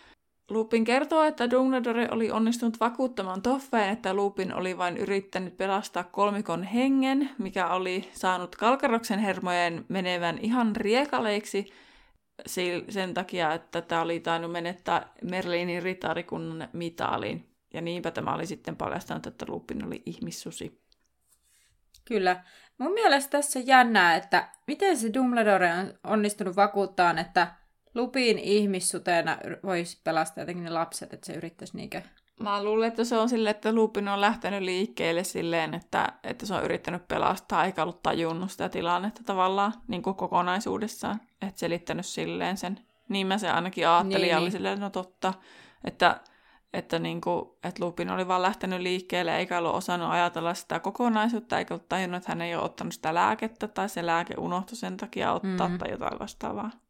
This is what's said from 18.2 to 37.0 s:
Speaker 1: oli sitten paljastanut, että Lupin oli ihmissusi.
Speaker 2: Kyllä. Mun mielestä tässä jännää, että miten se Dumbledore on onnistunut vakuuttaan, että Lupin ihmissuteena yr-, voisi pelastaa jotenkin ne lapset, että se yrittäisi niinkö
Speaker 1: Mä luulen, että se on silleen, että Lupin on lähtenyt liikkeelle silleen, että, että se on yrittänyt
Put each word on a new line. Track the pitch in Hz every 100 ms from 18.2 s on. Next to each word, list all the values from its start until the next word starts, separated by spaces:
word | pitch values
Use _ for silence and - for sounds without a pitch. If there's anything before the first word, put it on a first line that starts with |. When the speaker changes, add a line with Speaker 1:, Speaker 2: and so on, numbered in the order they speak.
| -
Speaker 1:
oli | 156 165
sitten | 151 - 160
paljastanut, | - - - - -
että | - -
Lupin | - - - -
oli | - -
ihmissusi. | 165 170 - 165 - 170 - _ _ _ _ _ _ _ _ _ _ _ - -
Speaker 2:
Kyllä. | 220 185 180 - - - -
Mun | 277
mielestä | 415 415 277 269
tässä | 285 285 262
jännää, | 247 254 240 214 175 160
että | - 175 - - -
miten | 294 392 294
se | 226
Dumbledore | 254 254 240 214 190 180
on | 170 190 -
onnistunut | - 214 208 208 190 180
vakuuttaan, | 202 202 190 - 175 160
että | 170 180 170 - _ _ _ 240
Lupin | 254 262 240 214
ihmissuteena | - 208 202 185 180 180 - 170 165 -
yr-, | - 170
voisi | 196 175 175 -
pelastaa | - 160 170 -
jotenkin | 151 175
ne | 170
lapset, | 165 165 - -
että | - -
se |
yrittäisi | 160 170 - - -
niinkö | - - - _ _ _
Speaker 1:
Mä | 208 202
luulen, | 202 220 226
että | 226
se | 233 233
on | 226
silleen, | 233 214 214
että | 214
Lupin | 226 220 208 202
on | 202
lähtenyt | 202 233 196 202
liikkeelle | 185 185 220 - 165 165
silleen, | 180 185 170 165 160
että, | 165 - - - -
että | - 240 208
se |
on | 226
yrittänyt | - 220 - 175